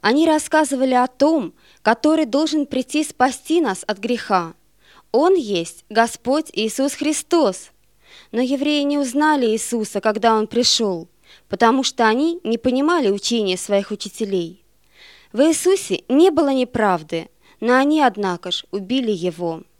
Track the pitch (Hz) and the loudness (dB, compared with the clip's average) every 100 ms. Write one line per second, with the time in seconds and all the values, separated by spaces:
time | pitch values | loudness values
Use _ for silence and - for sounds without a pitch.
0 | 190 269 330 302 - 311 302 269 262 254 | 2 2 4 2 2 0 0 0 0 2
1 | 254 _ 285 320 185 _ _ _ - 233 | 0 _ 2 2 -2 _ _ _ 0 2
2 | 302 320 294 277 311 311 285 262 - 294 | 2 0 0 -2 -2 -2 -4 -4 -4 -4
3 | 302 - 254 254 - 330 285 185 - 202 | -6 0 0 0 -2 0 0 -4 -6 -6
4 | 226 240 - 190 165 - _ _ _ - | -4 -6 0 -2 -2 -12 _ _ _ -20
5 | _ 233 330 381 226 190 165 - _ 214 | _ 0 2 2 0 -4 -4 -12 _ 0
6 | 226 - - 285 311 - 220 - 269 - | 0 -2 -2 -2 -2 -4 -6 -2 -4 -2
7 | 294 302 - 349 262 185 - _ _ _ | -4 -4 0 2 2 -2 -14 _ _ _
8 | _ - - 220 247 269 262 294 285 285 | _ -20 -8 -4 -2 0 0 0 0 -2
9 | 269 247 302 294 240 220 - 233 214 202 | -2 0 2 2 2 0 -2 -4 -4 -4
10 | 220 208 226 220 220 226 247 - 214 175 | -2 0 2 2 0 0 0 2 0 -2
11 | 170 _ _ - _ 196 233 262 262 - | -8 _ _ -20 _ 2 4 4 -2 2
12 | 226 226 311 339 - 226 254 254 294 349 | 2 4 0 -2 -4 -2 0 0 2 2
13 | 233 202 - 233 202 185 - 202 196 208 | 2 0 -2 -2 -2 -4 0 -2 -2 -8
14 | 208 - 208 190 165 180 _ _ _ _ | -10 -8 -4 -2 -4 -12 _ _ _ _
15 | - - _ 214 302 311 359 381 - 190 | -20 -20 _ 2 2 4 2 0 0 -6
16 | _ 269 370 302 285 269 254 240 208 175 | _ 4 4 4 0 0 -2 0 0 0
17 | 156 165 165 _ _ _ 226 254 277 311 | -2 -8 -10 _ _ _ 0 2 2 2
18 | 269 208 202 175 180 - - 202 190 254 | 2 0 -4 -4 -6 -10 -8 -10 -4 -2
19 | 240 196 180 165 175 160 - _ | -2 -2 -4 -4 -6 -6 -14 _